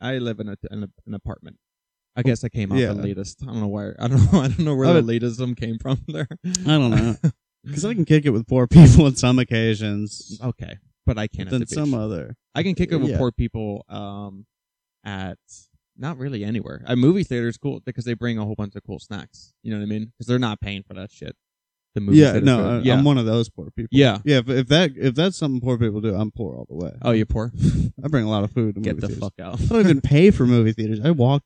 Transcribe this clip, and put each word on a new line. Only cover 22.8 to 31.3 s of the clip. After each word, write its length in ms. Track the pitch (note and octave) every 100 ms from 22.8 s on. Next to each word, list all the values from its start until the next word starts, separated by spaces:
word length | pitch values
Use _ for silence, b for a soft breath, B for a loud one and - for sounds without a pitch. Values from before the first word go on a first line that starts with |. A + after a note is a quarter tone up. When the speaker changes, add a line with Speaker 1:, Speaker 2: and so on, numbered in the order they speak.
Speaker 1:
Yeah. 140 | C3 B2+
Speaker 2:
I'm 80 | C#3+
one 120 | C3+
of 80 | A2+
those 220 | A2+ A2+
poor 240 | - D#2
people. 160 | - A2+
Speaker 1:
Yeah. 260 | C3+ C3+ G2+ B2
Speaker 2:
Yeah, 140 | C#3
if, 100 | A#2
if 180 | C3 B2
that, 240 | D3+ F3 C3
if 180 | B2+ B2
that's 220 | F3+ F3+
something 240 | D3+ B2+
poor 160 | A#2+ A#2+
people 240 | A#2 G#2
do, 120 | A2
I'm 160 | G#2 G#2+
poor 220 | - G2+
all 120 | B1 -
the 60 | D2
way. 160 | F2 -
Speaker 1:
Oh, 100 | B2
you're 140 | A2+ A2
poor? 280 | A2+ A#2 -
<laughs> 480 | - A2+ - -
Speaker 2:
I 60 | C#3
bring 160 | D3+ G#2+
a 40 |
lot 140 | G#2+
of 80 | G2+
food 240 | - A2 G2+
to 60 |
Speaker 1:
Get 140 | G#2+ D#2
Speaker 2:
movie 60 |
Speaker 1:
the 60 | -
Speaker 2:
theaters. 160 | -
Speaker 1:
fuck 160 | G2+ -
out. 220 | F2+ -
Speaker 2:
I 40 | -
don't 120 | A3+
even 220 | F#3+ C#3+
pay 280 | - C#3+ F#3
for 140 | - B2
movie 280 | A#2+ A2
theaters. 260 | A2+ A2 G#2+
I 120 | C3+
walk, 320 | E3 A#2+